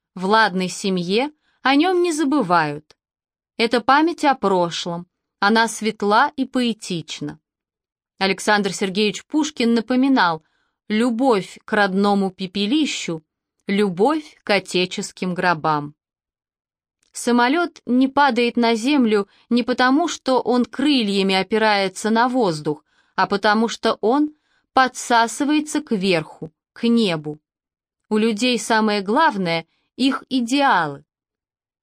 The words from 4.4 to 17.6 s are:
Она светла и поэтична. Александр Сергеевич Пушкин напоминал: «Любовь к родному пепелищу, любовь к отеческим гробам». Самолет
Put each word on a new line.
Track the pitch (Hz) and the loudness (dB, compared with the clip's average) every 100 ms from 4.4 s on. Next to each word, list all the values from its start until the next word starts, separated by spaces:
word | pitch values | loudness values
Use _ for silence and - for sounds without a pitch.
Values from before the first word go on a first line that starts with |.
| 196 185 170 - 180 170 175 _ _ _ | 0 0 0 -4 -8 -10 -12 _ _ _
Она | 202 226 226 | 2 2 0
светла | - 214 214 202 214 294 - | -2 -6 -2 0 2 2 -2
и | |
поэтична. | 254 254 240 208 - 170 - - 147 156 _ _ _ _ _ _ _ - | -4 -2 -2 -4 -8 -8 -8 -12 -12 -14 _ _ _ _ _ _ _ -4
Александр | 190 190 - 208 190 | -2 0 0 0 0
Сергеевич | - 190 190 214 196 | -4 -4 -2 -2 -4
Пушкин | - 302 302 - 233 | -4 -4 -2 -2 0
напоминал: | 233 226 254 277 262 175 160 - _ _ _ - | 0 0 2 2 4 2 -2 -10 _ _ _ -4
«Любовь | 214 247 226 269 208 165 - | -2 0 0 2 0 -2 -14
к | - | -4
родному | 208 202 190 208 202 190 | 0 2 2 2 2 -2
пепелищу, | - 185 196 208 302 294 - - 160 - _ _ _ - | -6 -8 -4 -2 0 -2 -4 -8 -10 -14 _ _ _ -4
любовь | 202 208 175 247 320 - _ | 0 0 2 0 0 -6 _
к | - | -2
отеческим | 196 - 180 180 - 190 - 185 | -2 0 -2 -2 -6 -10 -8 -6
гробам». | 175 180 160 160 151 147 - _ _ _ _ _ _ _ _ _ _ _ | -2 -2 0 -2 -2 -4 -14 _ _ _ _ _ _ _ _ _ _ _
Самолет | - 240 240 240 330 | -6 0 2 2 0